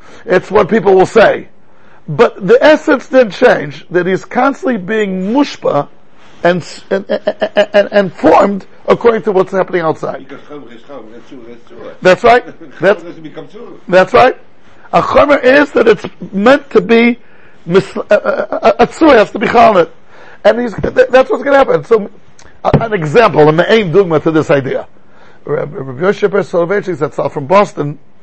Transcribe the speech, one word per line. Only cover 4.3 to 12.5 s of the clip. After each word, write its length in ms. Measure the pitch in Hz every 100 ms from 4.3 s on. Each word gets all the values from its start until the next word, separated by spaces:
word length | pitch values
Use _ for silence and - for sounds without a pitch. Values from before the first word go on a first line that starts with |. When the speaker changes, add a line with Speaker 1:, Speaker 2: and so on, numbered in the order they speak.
| - 269 - 370 226
Speaker 1:
being 540 | 180 220 208 185 190
mushpa 560 | 262 277 - - 143 147 - - - - -
and, 240 | 175 180 - - -
and, 160 | 196 202
and, 580 | 208 - - 214 - 208 202
and, 140 | 202
and 220 | 208 190
formed 520 | - 302 - 202 196 - - -
according 340 | 185 233 220
to 100 | 214
what's 200 | 185 185
happening 300 | 190 175 180
outside. 460 | 160 - 147 143 135
Speaker 2:
Because 200 | 139 -
chum 200 | 147 117
is 120 | 117
chum, 320 | - 139 110
and 140 | 117 -
true 180 | 135 113
is 160 | 120 -
true. 260 | 113 101 -
Speaker 1:
That's 220 | 180 175
right. 200 | 233 240 156